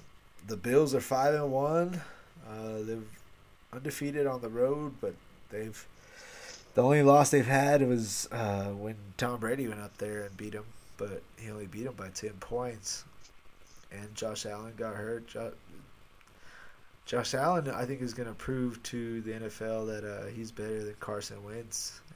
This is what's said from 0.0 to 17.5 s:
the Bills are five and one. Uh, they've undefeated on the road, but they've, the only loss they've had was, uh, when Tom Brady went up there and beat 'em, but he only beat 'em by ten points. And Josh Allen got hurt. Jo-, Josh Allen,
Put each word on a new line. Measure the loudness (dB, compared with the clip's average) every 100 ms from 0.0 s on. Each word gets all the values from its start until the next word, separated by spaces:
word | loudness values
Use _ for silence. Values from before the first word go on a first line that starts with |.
| -16 -20 -20 -14 -8
the | -4
Bills | 4 6 6 4
are |
five | 2 4 4
and | 4 2
one. | 2 4 2 2 -2 -8 -14 -20 -18 -12
Uh, | -8 -6 -4
they've | -4 -6 -8 -16 -20 -20 -20 -20 -14
undefeated | -8 -6 -4 -2 0 0
on | 0
the | -2
road, | 2 4 2 -4 -4
but | -6 -6 -12 -20 -10
they've, | -8 -8 -10 -16 -20 -20 -20 -18 -16 -16 -16 0
the | 6
only | 8 10
loss | 12 12 10
they've | 6 6
had | 6 8 6 6
was, | 4 2 -4 -4
uh, | -2 0 0 0
when | -4 -6 -8 -10 -4
Tom | -2 0
Brady | 0 0 -2
went | -4
up | -8 -6
there | -4 -4
and | -6 -8
beat | -8 -8
'em, | -10 -14 -14 -8
but | -6 -6 -12 -12
he | -10
only | -8 -8
beat | -6 -6
'em |
by | -8 -10
ten | -8 -8 -8
points. | -6 -4 -4 -6 -8 -8 -10 -16 -18 -18 -20 -20 -20 -20 -16
And | -14 -12 -6
Josh | -4 -4 -6
Allen | -8 -8 -6
got | -6 -4
hurt. | -4 -6 -6
Jo-, | -8 -8 -8 -14 -18 -18 -20 -20 -20 -20 -20 -18 -16 -18 -18 -20 -18 -2
Josh | 0 0
Allen, | 2 2